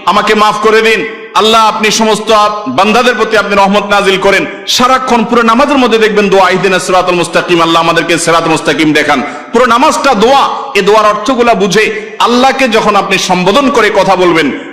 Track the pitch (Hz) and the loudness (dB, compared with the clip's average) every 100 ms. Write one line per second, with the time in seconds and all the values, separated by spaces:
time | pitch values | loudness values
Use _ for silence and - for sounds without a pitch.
0 | - 202 202 214 214 - 220 220 226 214 | -2 0 0 0 0 0 2 2 2 0
1 | - - - 180 214 226 220 214 214 202 | -4 -10 -6 -2 2 2 2 0 -2 0
2 | 220 214 214 214 208 226 - 240 202 220 | 0 -2 0 2 2 -2 -6 -2 0 2
3 | 247 240 220 214 196 202 196 202 202 202 | 0 0 0 -2 0 0 2 0 0 0
4 | 196 190 196 190 147 - - - 254 262 | 0 0 0 0 -2 -8 -6 -2 0 0
5 | - 233 220 240 226 226 277 285 247 226 | 0 -2 0 0 2 2 2 2 0 2
6 | 220 202 202 196 180 185 190 180 180 185 | 0 0 2 2 2 2 0 -2 0 0
7 | 180 180 165 175 165 175 160 165 165 170 | 0 -2 -2 -4 0 0 2 2 0 0
8 | 160 165 165 165 165 156 160 147 156 151 | 0 -2 0 0 0 -2 -2 0 0 0
9 | 147 143 104 - - 233 247 233 302 277 | 0 -2 -4 -10 -4 0 2 2 2 0
10 | 277 214 226 277 220 - - 202 190 214 | 0 2 2 2 0 -4 -6 -2 2 4
11 | 214 208 - 240 233 196 202 196 214 214 | 2 0 -2 0 0 0 0 0 -2 -4
12 | - - 202 247 262 262 262 214 208 202 | -10 -4 0 2 2 0 0 0 0 0
13 | 185 190 - 180 180 208 269 233 208 202 | 0 -4 -2 -2 0 0 0 0 0 0
14 | 185 185 180 160 143 - - | 0 2 2 2 -2 -4 -12